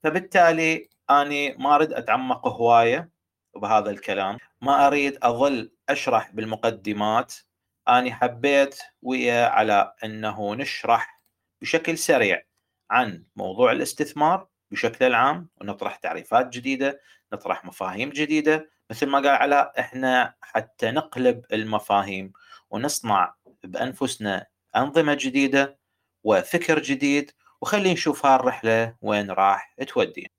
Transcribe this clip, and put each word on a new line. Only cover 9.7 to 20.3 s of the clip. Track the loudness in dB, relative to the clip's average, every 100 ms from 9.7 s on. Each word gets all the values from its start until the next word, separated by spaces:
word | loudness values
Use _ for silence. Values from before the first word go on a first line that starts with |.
| 2 2 _
أنه | -12 -8 -8 -6 -8
نشرح | -6 -8 -6 0 0 0 _ _ _ _ _
بشكل | -4 -2 -2 -4
سريع | 2 2 2 0 _ _ _ _ _
عن | 0 0 -6 _ -12
موضوع | -10 2 2
الاستثمار | 2 -4 -6 -8 0 0 0 -6 _ _
بشكل | -4 -4 0
العام، | 2 4 2 0 -10 _
ونطرح | -12 -8 -8 -8
تعريفات | -8 -10 0 0 0
جديدة، | -6 -6 -2 -4 -4 _ _ _
نطرح | -10 -6 -8
مفاهيم | -8 -10 -8 -6 -8
جديدة. | -6 -2 0 2 0 -4 _ _
مثل | -6 0
ما | 2
قال | 4
علاء، | 2 4 2 2 -4
إحنا | -6 -4 0 2 0